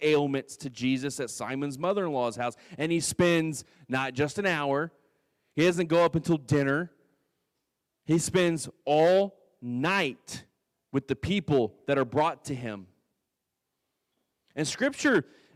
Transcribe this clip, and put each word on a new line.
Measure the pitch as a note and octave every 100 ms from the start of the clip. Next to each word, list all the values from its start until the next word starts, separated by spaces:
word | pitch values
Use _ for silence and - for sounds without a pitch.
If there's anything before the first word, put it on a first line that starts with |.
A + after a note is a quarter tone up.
ailments | D3+ D3+ C#3+ C#3 - -
to | C#3
Jesus | A#2+ B2+ C3 C#3 C#3
at | B2
Simon's | - A2+ C3+ C#3+ C3
mother-in-law's | F3 G3+ F3 C3+ A#2+ A2+
house. | A#2+ - - E3
And | D#3
he | E3+
spends | - - F3 E3 D#3+ C#3+ - _ -
not | C3 C3+
just | B2+ D3 G3+
an | G3+
hour. | D#3+ C#3+ C#3 E3 - _ _ _ _ _ -
He |
doesn't | F3 F3 E3
go | E3+
up | E3+ E3
until | E3 D#3+
dinner. | B2 D3 C#3 D3 F3 _ _ _ _ _ _ _ _ _ _ _ -
He | E3
spends | - F#3 F3 E3 - - -
all | D3+ E3+ F#3 G3 - _ _
night | B2 B2 D#3+ G3 D3 - - - - _ _ _ _
with | C3+ -
the | -
people | - G3+ D#3 C#3 G#2+ - -
that | C#3
are | B2
brought | B2+ D#3+ C3+ -
to | B2+
him. | A#2 G2+ F#2 _ _ _ _ _ _ _ _ _ _ _ _ _ _ _ _ C#3
And | D3+
Scripture, | - C4 - D4 G3+ - _ _